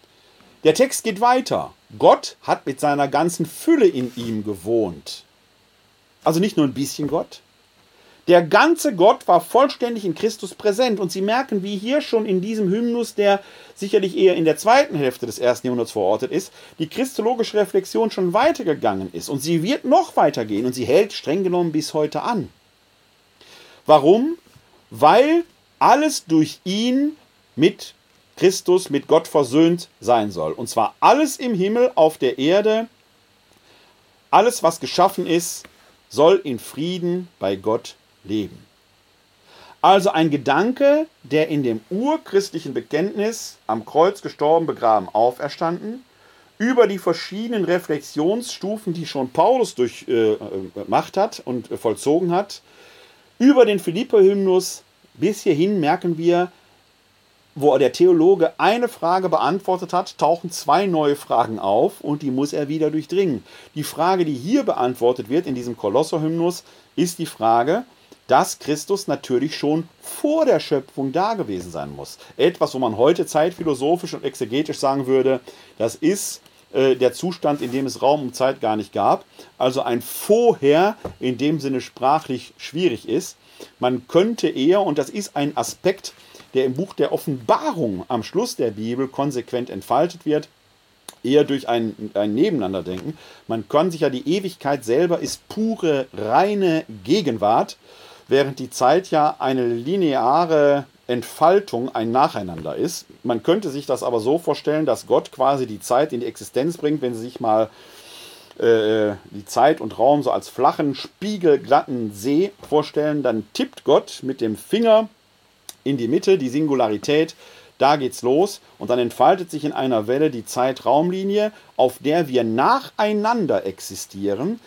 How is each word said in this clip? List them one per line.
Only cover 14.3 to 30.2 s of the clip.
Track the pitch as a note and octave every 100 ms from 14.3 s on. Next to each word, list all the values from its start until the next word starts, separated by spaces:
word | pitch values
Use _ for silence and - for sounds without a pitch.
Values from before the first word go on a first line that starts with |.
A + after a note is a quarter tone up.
| F3
in | D#3+
der | D3+
zweiten | G#3 C4 - D#3
Hälfte | C3 - A2+
des | -
ersten | B2 A#2+ B2+
Jahrhunderts | B2 A#2
verortet | G#2+ F#2 G#2+ C3
ist, | E3+ - - - -
die | D#3+
christologische | - C4 - G#3+ A#3+ G#3 G#3
Reflexion | G3 G3 F#3 G#3+ A3+
schon | - F3+
weitergegangen | G3+ D4+ - F#3+ C3+ A2 F#2+ F#2
ist. | E2 -
Und | C#3
sie | D3+ E3+
wird | F#3+ D4+
noch | C4 E4+ E4+ B3+
weitergehen | D#3+ C3 G#2+ G2+ B2+
und |
sie | B2+ A#2
hält | E3 G#3
streng | - - F#3
genommen | F#3 F3 E3+
bis | D3+ D3+
heute | D#3 D3+ D3+
an. | - A3 A#2 _ _ _ _ _ _ _ _ _ - - - - -
Warum? | D3+ D3 A3 D4+ E4+ _ _ _ _ -
Weil | A2+ D3 G#3+ D4 E4+ E4+ _ _ -
alles | E3 C4+ D4+ - -
durch | D#3+ D3+ -
ihn | F3+ G3+ B3 C4 D4 D#4 _ _ _ -
mit | E3 - - - _ _ _ -
Christus, | F3+ F3+ - F#3 F3+
mit | C#3 -
Gott | D#3+ E3
versöhnt | D#3 B2 D3 E3 F3 - _
sein | G#2 A#2+